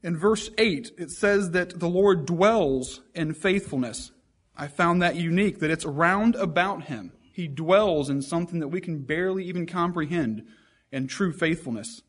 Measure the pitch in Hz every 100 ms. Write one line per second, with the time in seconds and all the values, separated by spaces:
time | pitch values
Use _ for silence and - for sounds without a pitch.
0 | 165 170 185 220 - 214 220 151 117 -
1 | 165 - 208 202 190 175 180 175 170 175
2 | 202 185 143 170 196 226 160 135 127 -
3 | _ 170 156 156 196 196 196 139 123 -
4 | - _ _ _ _ - 143 - 175 175
5 | 175 165 170 175 202 - 156 160 160 143
6 | 170 190 226 233 190 156 185 196 147 123
7 | 90 - _ - 170 135 160 190 214 160
8 | 139 139 135 170 175 175 147 180 175 160
9 | 127 156 185 190 180 180 170 180 175 170
10 | 143 170 131 107 - - _ _ _ 135
11 | 131 - 196 147 165 165 - 113 107 -